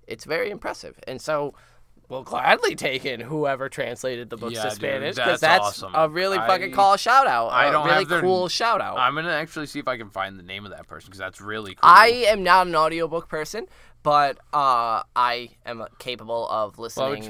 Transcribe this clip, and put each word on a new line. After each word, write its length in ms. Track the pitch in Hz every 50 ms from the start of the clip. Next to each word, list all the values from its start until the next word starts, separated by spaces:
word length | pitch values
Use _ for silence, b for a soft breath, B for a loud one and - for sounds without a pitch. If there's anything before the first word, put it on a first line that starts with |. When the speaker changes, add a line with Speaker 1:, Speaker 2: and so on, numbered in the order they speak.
| _
Speaker 1:
It's 180 | - 117 - -
very 240 | - 151 165 202 202
impressive. 480 | 208 - - - - - - 78 - _ -
And 140 | - 131 127
so 320 | - - 156 147 147 143 - b b b b b b b b _ _ -
we'll 140 | 123 131
gladly 520 | 127 - - - 127 151 202 - 480 415 -
take 300 | - - 147 131 131 131
in 160 | 143 123 113
whoever 480 | 110 123 156 156 151 139 139 127 135 135
translated 640 | - - 131 117 123 - - 127 127 120 123 107
the 80 | 120 110
books 160 | 117 117 117
Speaker 2:
Yeah, 80 | 113
Speaker 1:
to 60 | 107 107
Speaker 2:
dude, 60 | 107
Speaker 1:
Spanish, 400 | 101 - 139 139 135 139 147 -
'cause 240 | 127 123 117 120 123
Speaker 2:
that's 0 |
Speaker 1:
that's 400 | 156 156 170 190 104 101 - -
Speaker 2:
awesome. 100 | - 95 92
Speaker 1:
a 140 | 156 160 156
really 300 | 151 175 185 190 196 190
fucking 340 | 113 117 185 175 185 190
Speaker 2:
I, 20 | -
Speaker 1:
call 220 | 196 196 196 202
shout 300 | 196 - 220 247 269 277
out. 220 | 220 131 117 117 113
Speaker 2:
I 180 | - 123 123
Speaker 1:
A 40 | 143
Speaker 2:
don't 120 | 139 151 147
Speaker 1:
really 140 | - 156 156
Speaker 2:
have 100 | 185 147
their 120 | 175 170
Speaker 1:
cool 260 | 170 185 185 180 180 170
shout 320 | - - 240 233 226 185
out. 160 | 107 101 95
Speaker 2:
I'm 180 | - 123 127 139
gonna 140 | 156 160 175
actually 340 | 165 147 160 - - 165 151
see 140 | 135 - 147
if 80 | 139 135
I 100 | 127 113
can 100 | 113 98
find 300 | - 98 95 98 98 95
the 40 |
name 220 | 87 90 95 101 104
of 60 | 101
that 160 | 87 78 80
person, 240 | - - 82 - 95
'cause 60 | 92 95
that's 240 | 95 95 - -
really 320 | 98 104 107 110 107 98 90
cool. 60 | -
Speaker 1:
I 240 | - 160 175 196 220 233 240 247 233 202
am 140 | 220 202
not 240 | 185 175 175 190 180
an 80 | 180 165
audiobook 520 | 156 156 160 165 165 165 151 156 170 170 -
person, 380 | - 156 151 - - 214 370 - b b b b b b -
but, 340 | 151 147 147 143 139 131 - - -
uh, 500 | - 147 139 135 127 120 117 117 113 104 - _ -
I 400 | 120 123 123 120 120 120 117 _ _ -
am 180 | 117 120 113 110 - _ -
capable 500 | - 127 123 107 110 110 117 117 117 -
of 300 | 95 110 107 101 95 -
Speaker 2:
Well, 100 | 117 113 -
why 140 | - 131 135
would 100 | 143 110
Speaker 1:
listening. 60 | 107 107